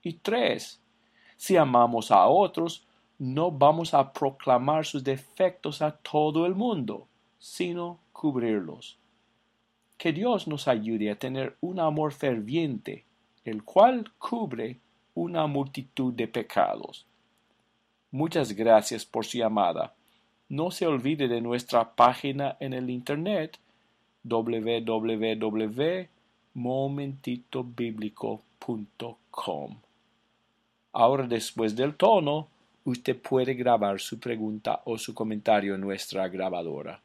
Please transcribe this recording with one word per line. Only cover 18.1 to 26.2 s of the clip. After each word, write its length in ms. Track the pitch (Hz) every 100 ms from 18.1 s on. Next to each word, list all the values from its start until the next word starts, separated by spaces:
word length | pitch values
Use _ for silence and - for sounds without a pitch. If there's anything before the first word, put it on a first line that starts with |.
Muchas 420 | 131 160 165 120
gracias 540 | 101 113 110 104 117 -
por 180 | 117
su 140 | 110 120
llamada. 560 | 113 107 90 82 80 _ _ _ _ _ _
No 220 | 139 170
se 160 | 180 175
olvide 420 | 139 127 156 135
de 120 | 120
nuestra 540 | 117 120 123 120 113
página 640 | - 120 127 143 135 139 -
en 140 | 135
el 180 | 127 127
internet, 680 | 123 123 143 180 202 160 - _ _ _ _ _ _
w 560 | 120 117 117 117 110 117
w 560 | 113 113 113 113 110 110
w 720 | 113 107 107 117 151 185 185 _